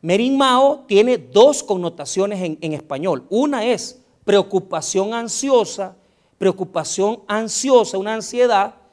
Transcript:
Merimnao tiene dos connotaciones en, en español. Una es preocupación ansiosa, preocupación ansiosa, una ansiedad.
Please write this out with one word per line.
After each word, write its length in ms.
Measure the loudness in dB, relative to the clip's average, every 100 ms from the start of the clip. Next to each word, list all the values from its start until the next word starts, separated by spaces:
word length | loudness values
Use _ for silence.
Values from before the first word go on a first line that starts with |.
Merimnao 840 | 0 0 2 2 2 4 2 0 0
tiene 300 | 2 4 0
dos 440 | 0 6 6 4
connotaciones 760 | -4 -4 -4 -8 -8 -4 -4 -4
en, 160 | -6 -6
en 100 | -8
español. 540 | -8 -8 -6 -4 -4 -2
Una 380 | -2 0 -2 -2
es 340 | -2 -6 -16 _ _
preocupación 880 | 2 2 2 -2 -2 -8 -4 -4 -2
ansiosa, 840 | -4 -6 -6 2 2 2 -6 -12 -12 _ _ _ _
preocupación 800 | -2 -2 -6 -6 -6 -2 -2 -4 -6
ansiosa, 720 | -6 -4 -6 4 4 4 -4
una 160 | -6
ansiedad. 600 | -8 -6 0 2 2 0 -6 _